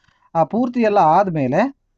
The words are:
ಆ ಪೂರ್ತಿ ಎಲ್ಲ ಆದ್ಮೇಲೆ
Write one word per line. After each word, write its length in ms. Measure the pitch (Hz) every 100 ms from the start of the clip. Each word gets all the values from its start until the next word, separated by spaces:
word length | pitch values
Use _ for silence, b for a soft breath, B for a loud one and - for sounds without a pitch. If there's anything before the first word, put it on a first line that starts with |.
| _ _ _ 165
ಆ 80 |
ಪೂರ್ತಿ 380 | 160 220 254 247
ಎಲ್ಲ 160 | 220 202
ಆದ್ಮೇಲೆ 800 | 160 170 196 156 127 151 269 - _